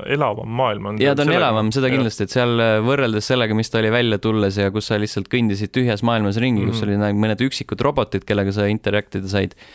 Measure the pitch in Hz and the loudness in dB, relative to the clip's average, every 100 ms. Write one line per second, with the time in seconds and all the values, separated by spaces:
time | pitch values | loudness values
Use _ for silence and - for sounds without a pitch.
0 | - 143 135 104 - 117 127 104 98 107 | -4 0 0 -2 -4 -2 -2 -2 -6 0
1 | 135 139 147 170 143 110 110 127 131 135 | 2 2 2 2 2 2 0 0 0 0
2 | 117 - 101 127 123 117 113 107 117 139 | 0 -2 -2 0 2 2 4 2 2 2
3 | 123 107 - 127 113 107 110 113 110 120 | 0 0 0 0 2 0 0 0 2 2
4 | 120 104 110 110 98 101 98 104 - 107 | 2 0 0 2 0 0 0 0 0 0
5 | 104 - 98 123 113 98 107 131 123 104 | 0 -4 -2 0 0 0 -2 0 0 0
6 | 120 113 101 104 127 110 98 113 104 101 | 0 2 0 0 0 0 0 -2 -2 0
7 | 104 104 110 104 131 - - 98 135 143 | 0 2 0 0 -2 -4 -6 -2 -2 0
8 | 107 95 - 101 98 101 101 110 104 104 | -2 -4 -2 -2 0 0 0 0 -2 -2
9 | - 104 95 101 95 - - | -2 -6 -2 -2 -2 -4 -20